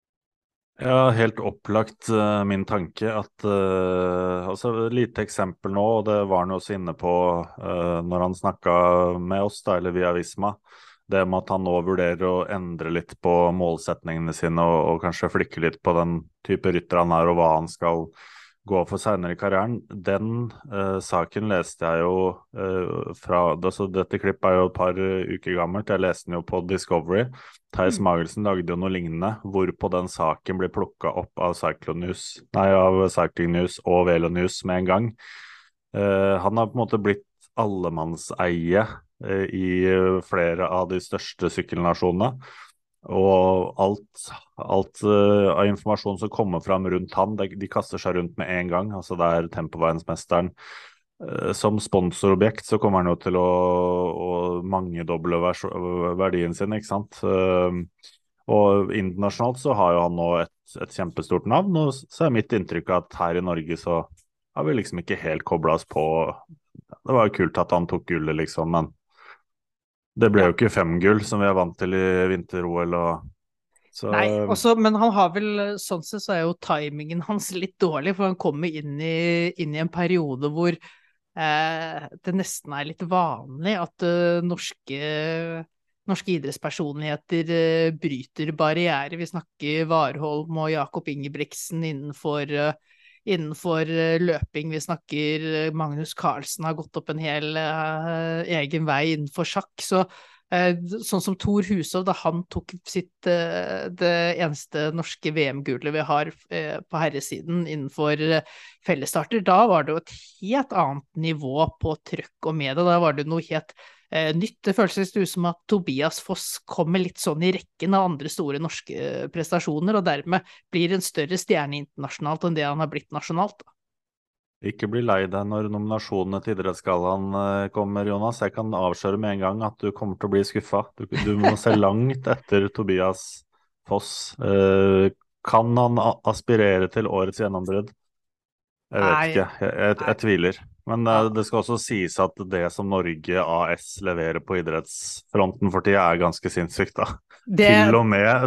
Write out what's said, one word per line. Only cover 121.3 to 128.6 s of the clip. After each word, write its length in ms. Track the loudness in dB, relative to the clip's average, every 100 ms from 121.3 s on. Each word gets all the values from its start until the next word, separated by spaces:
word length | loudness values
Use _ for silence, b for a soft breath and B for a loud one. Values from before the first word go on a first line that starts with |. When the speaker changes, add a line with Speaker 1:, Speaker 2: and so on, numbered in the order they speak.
| -4
Speaker 2:
stjerne 480 | 0 0 -2 -6 -10
internasjonalt 580 | -10 -10 -8 -6 -4 -2
enn 100 | -2
det 100 | -2
han 140 | -2
har 80 | -4
blitt 220 | -6 -10
nasjonalt, 460 | -10 -4 -2 -2 -4
da. 120 | -20 _ _ _ _ _ _ _ _ _ -8
Speaker 1:
Ikke 240 | -6 -4
bli 120 | -2
lei 240 | 2 2 0
deg 200 | -2 -2
når 220 | -2 -4
nominasjonene 720 | -4 -4 -4 -2 -2 -2 -4
til 140 | -4 -2
Idrettsgallaen, 720 | -2 -4 0 0 0 -2 -2 -2 0 -2 -2
eh, 40 |
kommer, 380 | -2 -2 -2 -2
Jonas. 340 | -2 -2 -2
Jeg 140 | -4
kan 180 | -4